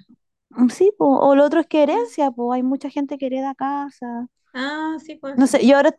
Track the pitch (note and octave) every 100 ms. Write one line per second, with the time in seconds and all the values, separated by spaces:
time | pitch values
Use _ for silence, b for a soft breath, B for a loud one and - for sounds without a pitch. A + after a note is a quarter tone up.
0 | _ A#3+ _ _ _ A3 B3 - F#4+ -
1 | D4 C4+ C#4 C#4 D4 D#4+ D#4 D#4 C#4+ G4
2 | A#4+ - C#4 A#3+ A#3+ B3+ B3+ C#4 C#4+ D4
3 | C#4 C#4+ C4+ C4 C4+ C4+ C4+ C#4+ C#4+ -
4 | A#3+ A#3 B3 _ _ B3+ C#4 D4+ D#4 D#4+
5 | - D4+ C4+ C4+ C4 C#4+ A#3 C#4 C#4+